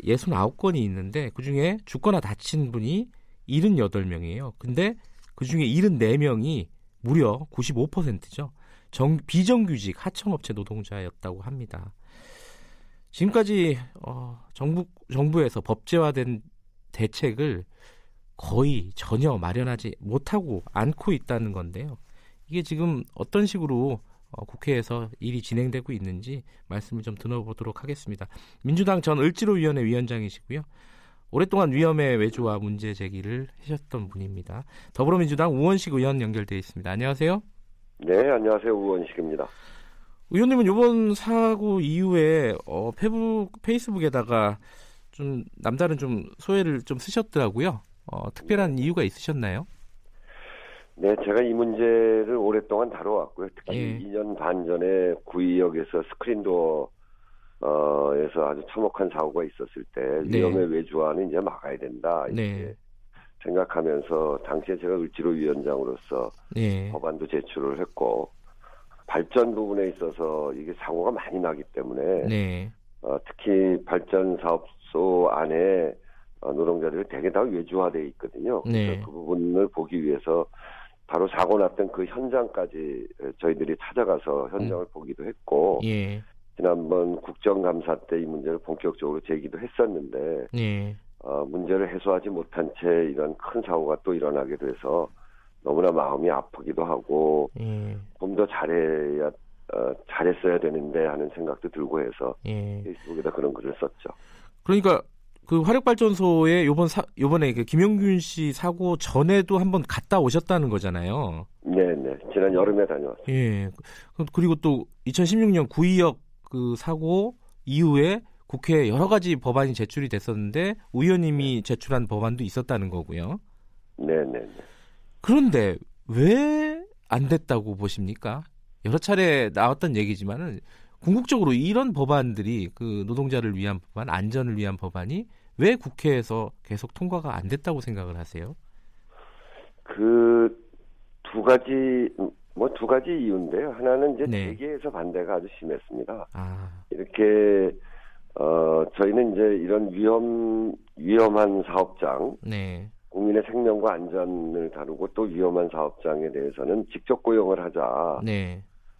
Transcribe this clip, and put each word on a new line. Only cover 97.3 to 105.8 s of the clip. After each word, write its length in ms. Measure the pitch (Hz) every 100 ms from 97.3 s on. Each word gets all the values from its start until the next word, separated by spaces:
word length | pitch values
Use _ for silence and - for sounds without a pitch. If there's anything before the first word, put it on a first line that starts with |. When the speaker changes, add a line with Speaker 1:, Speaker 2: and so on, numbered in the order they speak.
| 76 67 -
Speaker 1:
예. 360 | 110 107 104 101 101 -
Speaker 2:
좀 160 | 95
더 120 | 98 101
잘해야, 800 | - 80 85 80 78 73 73 73
어, 640 | - - - - 53 64 - -
잘했어야 500 | - 85 87 92 87
되는데 460 | 80 78 73 78
하는 240 | 78 71 73
생각도 340 | 85 78 69 -
들고 320 | 78 69 78
해서 340 | 60 62 64 62 107
Speaker 1:
예. 340 | 107 101 101
Speaker 2:
페이스북에다 480 | 101 87 78 82 78
그런 220 | - 71
글을 220 | 60 65 -
썼죠. 300 | 69 - - - - - - -
Speaker 1:
그러니까 380 | - 202 190 151 - - - - -
그 140 | 165
화력발전소에 1040 | 160 254